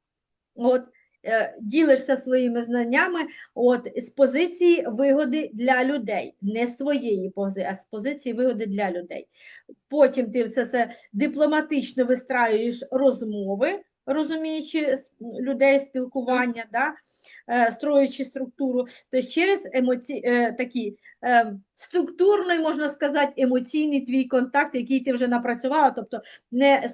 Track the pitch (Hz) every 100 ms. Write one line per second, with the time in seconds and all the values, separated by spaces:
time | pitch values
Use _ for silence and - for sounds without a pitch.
0 | _ _ _ _ _ 240 240 254 247 _
1 | _ _ - 220 - - 208 285 311 262
2 | - 254 254 254 247 233 233 240 233 277
3 | 370 349 302 - - - 247 247 - -
4 | - - 269 277 349 - 349 339 254 214
5 | 277 277 269 302 294 214 247 254 262 285
6 | 214 196 120 - 196 220 240 240 269 285
7 | 233 196 190 196 196 190 185 190 _ 214
8 | 247 285 254 226 254 214 214 196 196 175
9 | 175 151 - _ - - - - _ 294
10 | 262 262 226 247 220 269 233 247 233 -
11 | - 202 302 294 302 302 311 294 - 262
12 | 240 247 - 247 226 220 240 240 - 262
13 | 269 240 220 208 196 202 302 403 - _
14 | - 294 302 320 320 311 311 320 285 262
15 | - - 233 - 254 247 277 277 277 262
16 | 254 262 240 254 247 233 226 233 294 311
17 | _ _ - - - 240 233 233 294 285
18 | 269 269 254 269 247 - 269 247 247 -
19 | _ 254 247 320 370 403 - 262 254 247
20 | - 269 240 240 233 240 247 247 208 -
21 | _ _ 247 240 220 202 - - - 359
22 | 294 - 381 415 359 339 320 294 294 285
23 | 285 294 285 262 254 247 247 311 302 277
24 | 254 262 254 262 254 285 302 254 240 269
25 | 254 247 247 240 240 240 262 311 269 240
26 | 202 226 - - _ 247 277 269 247